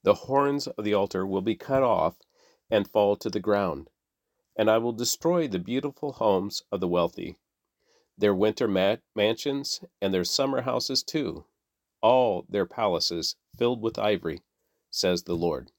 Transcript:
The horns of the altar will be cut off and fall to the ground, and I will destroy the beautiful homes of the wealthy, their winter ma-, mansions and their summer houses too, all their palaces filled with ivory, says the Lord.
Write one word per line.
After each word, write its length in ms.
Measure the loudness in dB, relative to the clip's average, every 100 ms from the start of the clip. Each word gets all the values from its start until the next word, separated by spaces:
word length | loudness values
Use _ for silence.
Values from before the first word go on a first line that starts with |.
The 120 | 4
horns 520 | 2 2 2 2 -2 -6
of 180 | -6
the 100 | 0
altar 320 | 2 0 -2 -2
will 160 | -2
be 120 | -2
cut 280 | -4 0 2
off 340 | 2 2 0 -2 _ _ _ _ _
and 200 | 0 2
fall 240 | 2 4 2
to 140 | -2
the 100 | -4
ground, 500 | 0 0 0 -4 -10 _ _ _ _ _ _ 0
and 140 | 4
I 80 | 4
will 140 | 2
destroy 540 | -4 -4 -2 0 0 0
the 120 | -4
beautiful 560 | -4 -4 -4 -6 -10
homes 480 | -2 2 2 0 -8 _
of 80 | -4
the 80 | 0
wealthy, 480 | 2 0 -2 -12 -14 _ _ _ _ _ _ _ 0
their 160 | 2
winter 320 | 4 2 2 0
ma-, 300 | 2 2 0 _
mansions 680 | 0 0 0 -4 -4 -6 -10 -12 _
and 120 | -2
their 120 | 0
summer 380 | -2 -2 -2 -2
houses 400 | -2 -4 -2 -4
too, 420 | -4 -4 -4 -8 -16 _ _ _ _ _
all 440 | 4 4 4 0 -2
their 180 | -2 -2
palaces 720 | 0 0 0 -2 -4 -6 -8 _ -2
filled 240 | 0 0
with 160 | -4 -2
ivory, 420 | 0 0 -2 -8 _ _ _ _ _
says 320 | -2 0 0
the 120 | -2
Lord. 360 | -2 0 -2 -8